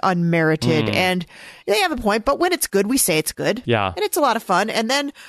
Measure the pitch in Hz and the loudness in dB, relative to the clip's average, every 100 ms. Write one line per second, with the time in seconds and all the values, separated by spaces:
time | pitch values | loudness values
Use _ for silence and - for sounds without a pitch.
0 | 190 175 170 170 160 156 120 120 107 104 | 0 0 2 2 2 2 2 0 0 0
1 | 185 180 165 - - - - 415 359 254 | 0 -2 -6 -14 -20 -10 -2 0 0 0
2 | 214 220 262 294 359 349 - 196 202 262 | 0 0 0 0 0 0 0 0 2 0
3 | - 156 - - 147 220 - 113 95 359 | 2 0 0 -4 -2 -2 0 0 0 -2
4 | 415 359 277 226 - 180 214 220 226 277 | -2 0 2 0 0 0 0 -2 -2 -2
5 | 285 - | -4 -10